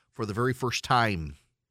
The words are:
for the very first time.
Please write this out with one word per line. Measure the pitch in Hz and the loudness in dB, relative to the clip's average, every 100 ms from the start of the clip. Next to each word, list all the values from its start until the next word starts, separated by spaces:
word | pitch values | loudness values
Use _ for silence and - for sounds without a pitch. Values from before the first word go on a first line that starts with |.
| _ | _
for | - 107 | -8 -4
the | |
very | 104 127 | 0 0
first | 123 127 - | 0 -2 -4
time. | - 127 117 92 78 69 _ _ _ | 2 4 4 2 -4 -10 _ _ _